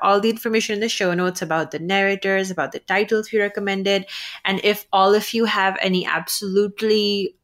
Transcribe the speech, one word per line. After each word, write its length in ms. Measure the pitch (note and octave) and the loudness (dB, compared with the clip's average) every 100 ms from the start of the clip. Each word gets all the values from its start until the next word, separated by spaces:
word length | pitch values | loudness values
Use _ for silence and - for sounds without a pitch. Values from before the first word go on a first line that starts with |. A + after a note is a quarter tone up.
all 180 | - G3+ | 2 2
the 100 | A3+ | 2
information 440 | A3+ A#3 A3 G#3+ | -2 0 0 0
in 80 | G#3 | -4
the 80 | A3+ | -4
show 240 | - F#3 | -2 0
notes 280 | F3 F3+ F3+ | 0 -2 -2
about 300 | E3 D#3+ D3+ | -2 -2 -2
the 80 | D3+ | -6
narrators, 720 | E3+ G3 G3 G3 G3 F#3+ F#3+ | -2 0 0 0 0 0 -2
about 220 | F3 C3+ | -4 -4
the 60 | - | -6
titles 520 | - F#3+ G#3 A3 G#3+ | -2 0 2 0 0
we 80 | A3 | 0
recommended. 640 | G3+ G3+ G3+ G3 F#3+ G3 F#3+ - - - | 0 -2 -2 -2 0 0 -2 -12 -14 -6
And 160 | G3 G3 G#3 | -2 0 0
if 200 | G#3 - | 0 0
all 240 | G3 G3 G#3 | 4 6 4
of 180 | G#3 | 2
you 120 | A3+ A3+ | 0 0
have 320 | G#3 F#3+ F#3+ | 2 0 0
any 240 | F#3+ F#3 - | 0 0 0
absolutely 1300 | D#3+ F3 - G3 G3 G#3 G3+ A3 G#3+ G#3 G3+ F#3+ _ | -4 -4 -6 0 0 0 0 0 2 2 0 -4 _